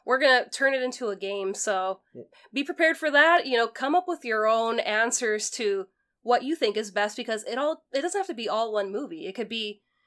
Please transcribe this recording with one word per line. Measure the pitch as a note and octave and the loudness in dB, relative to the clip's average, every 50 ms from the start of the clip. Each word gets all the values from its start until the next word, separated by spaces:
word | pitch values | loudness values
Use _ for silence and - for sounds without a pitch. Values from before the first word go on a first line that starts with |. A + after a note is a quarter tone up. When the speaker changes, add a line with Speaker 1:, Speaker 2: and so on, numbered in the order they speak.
| _ | _
Speaker 1:
We're | - B3 B3+ | 0 0 4
gonna | D4 C4+ C4 B3 - - | 6 6 6 6 4 0
turn | - - C#4 C4+ C4+ | -4 0 0 2 2
it | C4 | 2
into | B3+ B3+ B3+ - B3+ G#3+ | -2 -2 -4 -4 -6 -6
a | G3 F#3+ | -6 -4
game, | G3 G3 G3+ G3+ G3 F#3+ G3+ | -6 -6 -6 -4 -4 -4 -4
so | G3+ - A3 G3+ F#3 F#3 F#3+ F#3+ - _ _ _ | -4 -4 -2 -2 -2 -2 -2 -4 -6 _ _ _
Speaker 2:
Yeah. | B2 G#2+ - _ _ _ _ - | -18 -18 -18 _ _ _ _ -6
Speaker 1:
be | C4+ C#4+ | -6 -6
prepared | C#4+ F4 - E4+ D#4+ D#4+ D#4+ | -6 0 2 2 2 2 2
for | D#4 D4+ | -2 2
that. | C#4 C#4+ D4+ E4 E4+ C4+ A#3 | 4 6 6 8 6 6 4
You | C4+ B3+ A#3 | 2 2 2
know, | A#3 A3+ | 2 0
come | - - C4 C#4 D#4 | -2 -4 -2 2 2
up | F4+ F4+ F4+ | 2 2 0
with | F4 D4 - | -4 -6 -4
your | A#3+ A3+ G#3+ G#3+ A3 | -2 -2 2 2 4
own | A3+ A3+ A3+ A3+ A3+ A#3 | 4 4 2 0 0 0
answers | - - G#3 G#3+ A3+ A#3+ - - B3 A3 G#3+ G#3+ G#3 - | 0 0 2 2 2 2 2 0 0 0 0 -2 -2 -6
to | - - A#3 G#3 G3+ G3 F#3+ - _ _ _ _ _ _ | -6 -2 -2 -2 -2 -2 -4 -8 _ _ _ _ _ _
what | _ A3+ B3 A#3+ B3 | _ 0 2 2 2
you | C4+ E4 | -2 -2
think | - C#4 G#3+ G3+ G#3+ | 0 0 0 0 -2
is | A3+ G3+ | -6 -4
best, | F#3 G#3 G#3 G#3 G#3 - | -2 -2 -2 -2 -2 -6
because | A#3+ - A3 G#3+ G#3+ | -6 -4 -4 -4 -4
it | - A3 B3+ | -6 -4 -2
all, | C#4+ D4+ D#4+ - _ _ - | -2 -2 -2 -4 _ _ -4
it | C#4 | -2
doesn't | C#4 F4+ - G4+ | -2 0 -2 -2
have | F#4+ - | -4 -4
to | D4 | -6
be | A3 A3+ G3+ | -6 -4 -2
all | G3+ A3 A3+ A3+ | 0 0 -2 0
one | G#3+ G#3 G3+ G3 | 0 -2 -2 -2
movie. | G3 A3+ D4 G#3+ E3+ D#3+ D3+ F#3 | -4 -6 -6 -6 -8 -10 -10 -10
It | F#3+ | -8
could | - A3+ G3+ | -8 -8 -6
be | A3+ A3+ G#3+ G#3 G#3 - _ _ _ _ _ | -6 -6 -6 -8 -10 -12 _ _ _ _ _